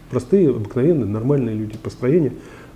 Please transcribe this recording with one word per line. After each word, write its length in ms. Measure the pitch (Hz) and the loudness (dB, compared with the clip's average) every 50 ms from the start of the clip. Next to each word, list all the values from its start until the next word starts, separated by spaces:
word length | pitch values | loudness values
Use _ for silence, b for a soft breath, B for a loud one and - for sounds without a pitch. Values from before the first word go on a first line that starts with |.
| - - | -12 -6
простые, 400 | 123 127 127 - 190 202 175 139 | -6 -4 0 2 2 4 4 4
обыкновенные, 560 | 117 110 104 101 - 123 127 170 170 139 107 | 2 0 -4 -4 -2 0 2 2 2 2 0
нормальные 500 | 101 104 110 113 135 147 139 120 113 110 | -2 -2 -2 0 0 0 0 0 -2 -4
люди. 220 | 107 107 104 - | -4 -6 -6 -8
Построение, 560 | - - - - - 123 123 160 180 147 - - B B B B B B B B | -10 -10 -10 -8 -4 0 2 2 2 2 0 -4 B B B B B B B B